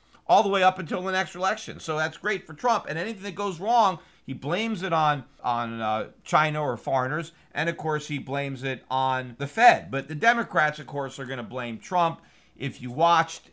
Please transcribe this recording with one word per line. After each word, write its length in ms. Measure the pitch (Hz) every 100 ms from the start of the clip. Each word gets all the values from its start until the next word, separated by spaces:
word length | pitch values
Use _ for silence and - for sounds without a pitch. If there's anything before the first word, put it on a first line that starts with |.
| _ _ -
all 160 | 185
the 60 | 202
way 140 | 196
up 160 | 185 185
until 220 | 156 185
the 120 | 190
next 220 | 185 185 180
election. 440 | 185 214 - 143
So 180 | - 156
that's 200 | 156 -
great 280 | 202 196 -
for 80 |
Trump. 340 | 151 247 220 -
And 100 | 156
anything 240 | 208 202
that 120 | 202 160
goes 260 | 202 160
wrong, 380 | 202 240 202 170 - _ -
he 80 |
blames 500 | 123 139 185 226 196
it 80 | 180
on, 320 | 160 151 143 - _
on, 360 | 123 120 117 113
uh, 300 | 110 110 101 - -
China 360 | 170 156 151
or 140 | 143 117
foreigners. 560 | - 135 127 156 156 - _
And, 160 | - 165
of 80 | 160
course, 300 | 156 151 147
he 120 | 147
blames 440 | 117 139 139 127
it 200 | 135 127 -
on 460 | 131 131 131 127 123
the 100 | 139
Fed. 440 | - 240 110 85
But 180 | 131 135
the 60 | 156
Democrats, 640 | 226 233 - 180 151 151
of 80 | 127
course, 320 | 143 135 -
are 60 | 127
gonna 180 | 131
blame 340 | 107 127 120 110
Trump. 420 | - 180 165 139 - _ _ -
If 260 | 139 -
you 100 | 131
watched 580 | 127 170 165 160 - -